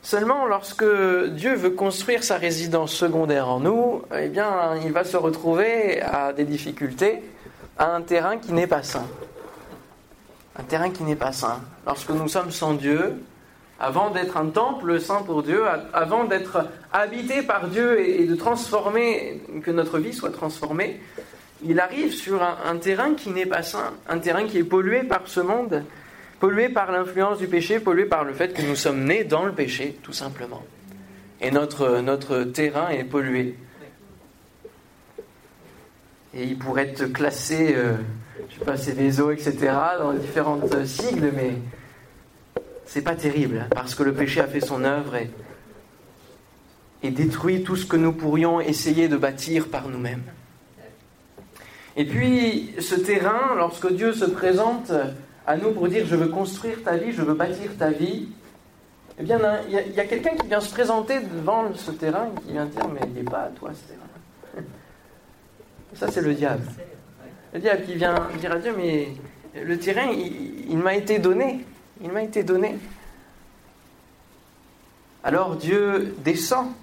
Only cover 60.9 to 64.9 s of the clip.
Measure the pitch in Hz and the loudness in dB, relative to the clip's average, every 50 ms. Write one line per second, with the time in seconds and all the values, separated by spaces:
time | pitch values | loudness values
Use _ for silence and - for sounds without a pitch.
60.9 | 226 220 214 220 269 269 233 196 170 165 156 175 208 226 226 214 185 180 - - | 2 0 2 0 -2 -2 -2 -4 -8 -4 0 0 2 2 2 -2 -4 -6 -8 -10
61.9 | 160 156 165 160 156 190 226 233 202 - - - 160 147 147 147 147 - - - | -8 -4 -2 0 0 0 -2 -4 -6 -8 -10 -8 -6 -4 -4 -4 -4 -4 -4 -4
62.9 | 151 139 135 131 123 123 120 123 - - - - - - - - 151 - - - | -4 -6 -6 -6 -6 -6 -6 -4 -4 -4 -4 -6 -8 -10 -12 -12 -12 -12 -16 -20
63.9 | - - - - - - - - - - - - - - - - - - - - | -20 -20 -20 -20 -20 -20 -20 -20 -20 -20 -20 -16 -14 -14 -14 -14 -16 -20 -20 -20